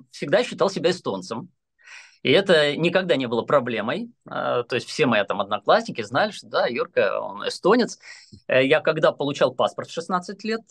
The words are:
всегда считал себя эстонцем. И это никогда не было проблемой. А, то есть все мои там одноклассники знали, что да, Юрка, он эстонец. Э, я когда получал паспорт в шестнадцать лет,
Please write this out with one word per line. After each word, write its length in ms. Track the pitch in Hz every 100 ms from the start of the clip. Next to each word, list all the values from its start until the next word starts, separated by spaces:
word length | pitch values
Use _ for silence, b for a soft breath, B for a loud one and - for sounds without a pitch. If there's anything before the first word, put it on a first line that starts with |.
| -
всегда 320 | - 151 190
считал 260 | 247 185 190
себя 200 | 190 156
эстонцем. 600 | - - 98 90 113 - _ _ _ B B B B
И 80 | 127
это 440 | 156 196 165 147 143
никогда 400 | 165 180 185 143
не 100 | 127
было 140 | 117
проблемой. 680 | 110 143 123 110 107 160 233 _ -
А, 360 | - 135 127
то 120 | 120 120
есть 120 | -
все 180 | - 139
мои 180 | 110
там 160 | 98 95
одноклассники 600 | 98 104 - 196 233 -
знали, 280 | 107 131 208
что 160 | 190 107
да, 180 | 139 185
Юрка, 540 | 123 165 - 104 -
он 260 | 110 101 95
эстонец. 500 | - 175 240 196 - B B B B -
Э, 160 | 127
я 160 | 135 151
когда 320 | - 156 160
получал 420 | - 143 143 139
паспорт 340 | 131 107 - 123
в 40 |
шестнадцать 520 | - 165 185 180 196
лет, 180 | 214 226 -